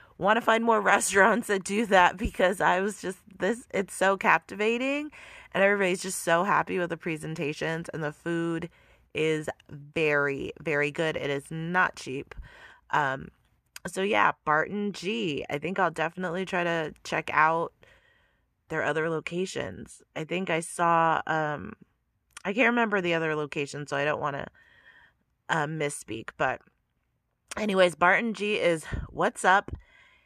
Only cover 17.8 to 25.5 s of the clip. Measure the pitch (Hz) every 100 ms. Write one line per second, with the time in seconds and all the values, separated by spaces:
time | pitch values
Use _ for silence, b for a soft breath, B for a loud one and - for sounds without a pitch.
17.8 | b b b b b b b _ _ 160
18.8 | 120 151 160 160 - 175 185 - 120 95
19.8 | - - _ - 156 175 190 160 170 -
20.8 | 170 165 165 156 - 160 151 147 87 -
21.8 | - _ _ _ _ - 185 202 233 240
22.8 | 226 202 175 165 160 151 147 156 143 143
23.8 | 147 139 147 151 143 139 - b b b
24.8 | b b b b _ _ -